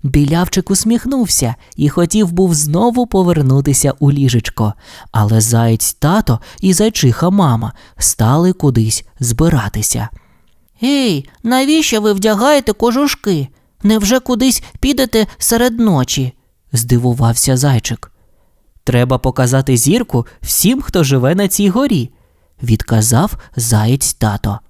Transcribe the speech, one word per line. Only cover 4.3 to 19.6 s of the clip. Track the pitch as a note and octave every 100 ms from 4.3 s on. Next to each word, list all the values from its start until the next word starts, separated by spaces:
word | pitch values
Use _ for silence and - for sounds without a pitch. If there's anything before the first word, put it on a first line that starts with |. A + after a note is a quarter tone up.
| A#2 - - G#2+ - - - -
але | A2+ G#2 A2
заєць | A2 A#2 A#2 A2+ -
тато | - D3+ G3 - A2+ - -
і | F#3+
зайчиха | F#3 G#3+ A3 C3+ A#2 E3+
мама | G3 E3+ A#2 A2+ - - -
стали | - - A2+ C#3 F3+
кудись | F3+ D3 A#2+ A2 - - -
збиратися. | A#2+ A#2+ E3 D#3 G2+ G#2+ G#2+ - G#2+ - _ _ _ _ _ _
"Ей, | B3 C#4+ B3+ D#3 C3+ _
навіщо | A3+ B3+ C4+ D#4 D4+ G3+
ви | G#3+
вдягаєте | G3+ G#3+ G#3 B3+ D4 A#3+
кожушки? | G#3 A#3 A#3+ C#4+ - - F3 C3+ _ _ _
Невже | G3+ A3 G3+ B3+
кудись | B3+ B3 C4 A#3+ - -
підете | C4 C#4 B3+ A3 G#3+ -
серед | - A#3 B3 A#3
ночі?" | A3+ D#3+ B2 - B2+ - _ _ _
здивувався | B2 A#2+ B2 B2 A#2+ A#2+ A#2 - B2+
зайчик. | C#3+ B2+ - D3+ - _ _ _ _ _ _ _
"Треба | - A#2+ B2 B2+
показати | C3 - B2+ C3+